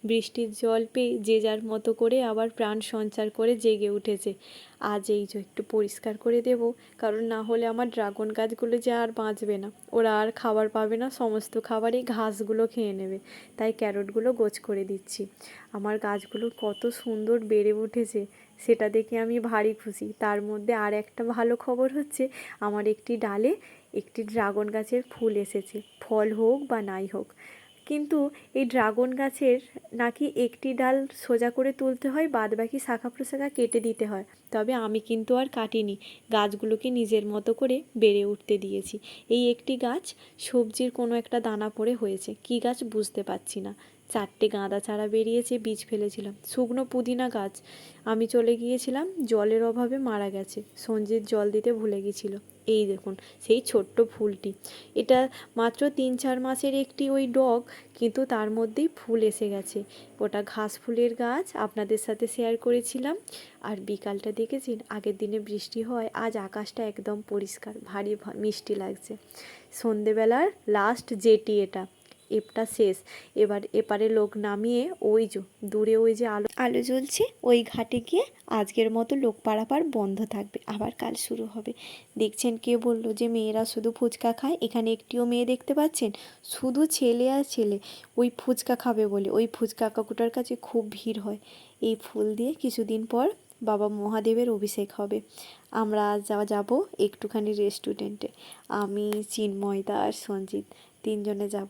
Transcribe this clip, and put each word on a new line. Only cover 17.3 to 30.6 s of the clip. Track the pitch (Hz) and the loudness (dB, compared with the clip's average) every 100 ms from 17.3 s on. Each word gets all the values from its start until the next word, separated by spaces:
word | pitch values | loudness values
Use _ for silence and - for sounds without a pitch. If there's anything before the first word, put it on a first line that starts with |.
| 233 | 2
বেড়ে | 214 214 208 | 4 4 6
উঠেছে, | 214 220 240 226 208 202 - - - - | 4 0 0 0 -2 -4 -12 -20 -8 2
সেটা | 226 214 | 4 6
দেখে | 220 220 226 | 2 2 -2
আমি | 226 240 | 0 0
ভারী | 226 220 214 | 2 2 2
খুশি। | 220 220 196 208 208 | 0 -8 -8 -10 -2
তার | 214 208 | 0 0
মধ্যে | 208 214 208 | -2 -4 0
আর | 233 208 | 2 4
একটা | 208 208 - | 2 -2 -4
ভালো | 233 233 233 240 | 0 4 4 4
খবর | - 247 262 | 2 4 4
হচ্ছে, | 277 294 - 262 - - - | 4 -4 0 0 0 -16 -4
আমার | 208 208 208 | -2 2 2
একটি | 214 - 233 | 0 -2 -2
ডালে | 208 202 240 415 - - _ | 0 2 2 2 -4 -20 _
একটি | - - - | -8 -6 -8
ড্রাগন | 214 226 202 202 208 | -4 0 2 0 -2
গাছের | 220 214 247 247 | -2 0 -2 -2
ফুল | - 226 208 | -2 0 0
এসেছে, | 202 202 196 208 - _ | -2 -4 -6 -12 -12 _
ফল | - 220 214 | -2 2 2
হোক | 214 226 277 | 4 4 4
বা | 277 233 | 2 -2
নাই | 202 190 196 | -2 -4 -6
হোক। | 196 - - - - - _ - | -6 -10 -14 -20 -20 -20 _ -6
কিন্তু | 294 294 311 285 285 - | -4 0 2 0 -2 -6
এই | 262 254 | -2 0
ড্রাগন | 254 214 214 254 254 | 2 2 2 0 0
গাছের | 269 262 269 254 262 - - | -2 2 2 2 0 -20 -14
নাকি | 226 240 233 294 262 | -2 -2 0 -2 0
একটি | 240 - | -2 -2